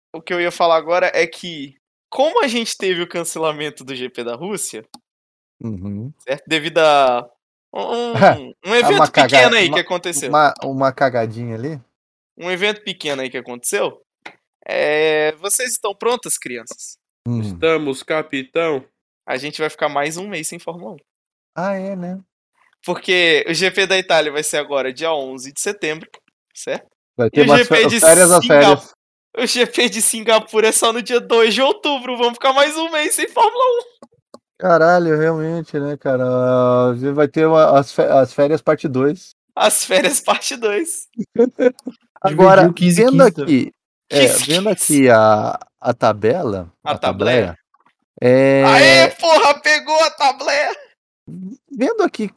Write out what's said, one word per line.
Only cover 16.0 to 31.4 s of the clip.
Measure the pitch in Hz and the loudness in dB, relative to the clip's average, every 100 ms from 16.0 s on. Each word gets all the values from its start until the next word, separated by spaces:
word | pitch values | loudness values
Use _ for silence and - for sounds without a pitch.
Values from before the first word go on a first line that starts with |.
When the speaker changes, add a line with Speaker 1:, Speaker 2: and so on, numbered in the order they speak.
| 226 247 156 - | -6 -6 -6 -8
Speaker 1:
crianças? | 131 120 113 - - - _ _ 120 | -8 -14 -14 -18 -20 -20 _ _ -8
Speaker 2:
Hum. | 117 | -6
Speaker 3:
Estamos, | 104 90 160 160 143 131 | -6 -4 -2 -2 -4 -8
capitão. | - 160 156 139 131 165 165 139 131 _ _ _ - | -6 -6 -6 -10 -6 -4 -4 -6 -10 _ _ _ -10
Speaker 1:
A | 131 | -8
gente | 147 151 | -8 -8
vai | 151 | -8
ficar | - 151 | -4 -4
mais | 143 147 165 | -4 -6 -8
um | 208 | -12
mês | 175 147 | -10 -12
sem | 170 | -12
Fórmula | - 170 208 | -16 -16 -18
um. | 185 _ _ _ _ _ | -20 _ _ _ _ _
Speaker 2:
Ah, | 160 190 | -10 -8
é, | 196 190 | -6 -8
né? | 190 175 190 _ _ _ _ _ _ | -10 -10 -12 _ _ _ _ _ _
Speaker 1:
Porque | - 175 - 180 170 147 - | -10 -8 -2 2 4 2 0
o | |
G | 165 185 | -2 -2
P | 190 190 | 0 -2
da | 190 | -2
Itália | 185 165 151 | 0 0 0
vai | 143 | -4
ser | 151 151 | -4 -6
agora | 143 139 131 | -4 -4 -4
dia | 131 160 | -6 -4
onze | 151 131 131 131 | -4 -6 -12 -14
de | - | -10
setembro, | 202 202 156 156 - - _ _ _ | -8 -6 -8 -8 -14 -20 _ _ _
certo? | - - 151 _ _ _ - | -16 -10 -10 _ _ _ -4
Speaker 2:
Vai | 113 | -2
Speaker 1:
E | |
Speaker 2:
ter | - | 2
Speaker 1:
o | |
Speaker 2:
umas | 143 240 | 4 4
Speaker 1:
G | 240 | 4
P | 220 | 2
Speaker 2:
fe-, | 226 | 2
Speaker 1:
de | 226 | 4
Speaker 2:
férias | 160 165 175 | 6 8 8
às | 175 | 6
Speaker 1:
Singa-, | 240 147 | 6 6
Speaker 2:
férias. | 143 - - _ _ _ _ - | 6 4 0 _ _ _ _ -6
Speaker 1:
o | 220 | -4
G | 247 233 | -2 -2
P | 359 240 | 0 -2
de | 208 | 0
Singapura | - 226 214 220 220 214 220 | -2 -2 0 0 2 0 2
é | |
só | 220 233 | 2 0
no | 233 | -2
dia | - 240 | -2 -4
dois | 190 233 | 0 2